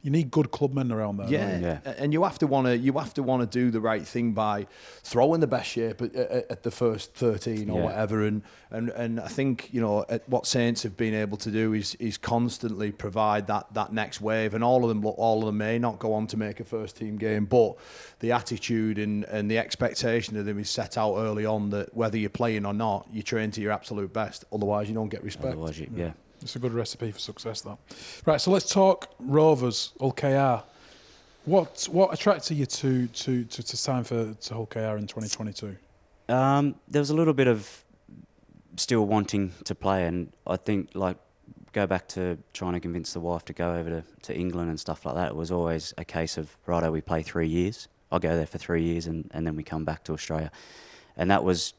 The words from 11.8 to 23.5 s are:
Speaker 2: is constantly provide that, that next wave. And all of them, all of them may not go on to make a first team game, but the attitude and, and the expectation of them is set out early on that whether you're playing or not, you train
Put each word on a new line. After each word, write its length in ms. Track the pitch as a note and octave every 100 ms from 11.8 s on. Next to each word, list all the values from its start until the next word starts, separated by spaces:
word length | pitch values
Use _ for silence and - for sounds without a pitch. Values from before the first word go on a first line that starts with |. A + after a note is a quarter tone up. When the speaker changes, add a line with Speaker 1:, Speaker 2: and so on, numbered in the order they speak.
| G2 -
Speaker 2:
is 220 | A2+ G2
constantly 720 | - A#2 A#2+ A#2 A#2 G2 G#2
provide 560 | G2+ G#2 G2 G#2+ G#2 G2+
that, 260 | G#2 -
that 200 | G#2+ G#2
next 260 | A2 G#2+ -
wave. 340 | G#2 A2+ A2
And 80 | A2
all 220 | A#2+ B2+
of 60 | A#2+
them, 160 | G#2+ G#2+
all 340 | - A2+ A2
of 60 | A2
them 120 | G#2
may 220 | G#2+ A#2
not 180 | A#2+ G#2
go 160 | A2
on 140 | G#2+ G#2+
to 100 | A2
make 220 | G#2+ G2+
a 60 | A2+
first 320 | A2+ G#2+ -
team 180 | A2 G#2+
game, 300 | A2 G#2+ G2+
but 320 | B2+ G#2+ - - - - -
the 140 | A2+
attitude 680 | A#2 - A2 - A#2 A2 G#2
and, 240 | G#2+ G#2
and 260 | G#2 G#2+ G#2
the 80 | A2+
expectation 800 | - - A#2+ - B2 A#2 G#2+ G#2+
of 100 | G2+
them 140 | G2+
is 100 | G#2
set 280 | - F#2 -
out 180 | G#2+ G2+
early 300 | A2 G#2 G#2+
on 240 | G#2+ G2+
that 260 | G2+ F#2+ A2+
whether 220 | A2+ A2
you're 120 | G2+
playing 360 | - A#2+ G#2+ G2+
or 80 |
not, 340 | G#2 A2 G2 -
you 140 | A2
train 260 | - A#2 A2